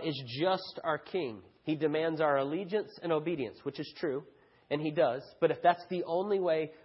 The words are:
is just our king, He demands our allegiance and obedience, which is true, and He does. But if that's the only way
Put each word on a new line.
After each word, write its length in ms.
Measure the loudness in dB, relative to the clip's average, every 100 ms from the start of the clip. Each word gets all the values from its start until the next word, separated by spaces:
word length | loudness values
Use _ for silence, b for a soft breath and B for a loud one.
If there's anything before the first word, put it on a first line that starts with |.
is 120 | 0 -4 -6 -2
just 380 | 0 0 -4 -6
our 140 | -4 -4
king, 440 | -4 -4 -4 -6 -14 _
He 100 | -4
demands 460 | 0 2 2 0 2
our 180 | 4 4
allegiance 580 | 2 -2 -2 -4 -4 -6
and 80 | 0
obedience, 480 | 0 0 -2 -4 -6
which 160 | -8 -8
is 120 | -10 -4
true, 240 | -2 -2 -6 b b b b
and 80 | -2
He 120 | 0
does. 300 | 2 2 2 -8 0
But 100 | 2
if 100 | 4
that's 220 | 4 4 -2
the 140 | -4
only 340 | -2 -2 0 2
way 320 | 2 0 -2 B